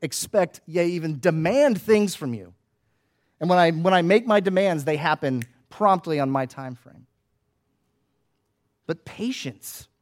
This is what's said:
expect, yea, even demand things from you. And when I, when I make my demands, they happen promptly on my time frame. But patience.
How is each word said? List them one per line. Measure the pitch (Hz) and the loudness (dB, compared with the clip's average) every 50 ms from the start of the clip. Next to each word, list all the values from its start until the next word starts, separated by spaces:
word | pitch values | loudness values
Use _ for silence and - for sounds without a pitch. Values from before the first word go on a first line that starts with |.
expect, | - 143 - - - - - 208 180 - - - _ | -10 -8 -8 -8 -10 -2 0 0 0 0 -4 -18 _
yea, | - 156 175 170 170 | -6 -4 -2 -2 0
even | 175 170 156 165 156 135 | -2 -4 -4 -6 -8 -2
demand | 123 175 160 160 160 170 226 277 294 285 226 180 | 0 0 0 2 0 0 2 4 4 2 2 0
things | - - 220 208 208 190 - | 2 2 2 4 4 0 -4
from | - 160 131 117 | -8 -8 -8 -8
you. | 107 92 87 90 _ _ _ _ _ _ _ _ _ _ _ _ _ _ _ _ _ | -10 -12 -18 -20 _ _ _ _ _ _ _ _ _ _ _ _ _ _ _ _ _
And | 156 175 | 0 2
when | 185 180 | 4 4
I, | 175 165 | 4 4
when | 165 160 165 190 | 2 2 2 2
I | 190 180 | 4 4
make | 170 170 196 226 233 | 4 4 4 4 4
my | 247 214 208 | 4 0 2
demands, | 185 196 185 180 196 196 170 151 135 | 2 2 0 2 0 0 0 -2 -2
they | 143 156 | -2 -2
happen | 147 156 165 151 - - 139 131 123 113 - _ _ _ _ | -2 0 -2 -2 0 -2 -4 -2 -2 -6 -8 _ _ _ _
promptly | - - 214 202 190 175 - 170 156 143 | -6 0 2 2 2 2 0 -4 -2 -2
on | 139 135 | 0 0
my | 135 135 131 | -2 -2 -4
time | 127 - - 135 131 127 | -6 -8 -14 -14 -14 -14
frame. | 120 _ - 135 135 - _ _ _ _ _ _ _ _ _ _ _ _ _ _ _ _ _ _ _ _ _ _ _ _ _ _ _ _ _ _ _ _ _ _ _ _ | -16 _ -20 -20 -20 -20 _ _ _ _ _ _ _ _ _ _ _ _ _ _ _ _ _ _ _ _ _ _ _ _ _ _ _ _ _ _ _ _ _ _ _ _
But | - 165 - _ | -10 -10 -10 _
patience. | - - - 208 247 262 - - 139 107 95 - - - - - _ _ _ | -20 -12 -8 -8 -8 -6 -8 -10 -12 -12 -12 -18 -18 -18 -18 -20 _ _ _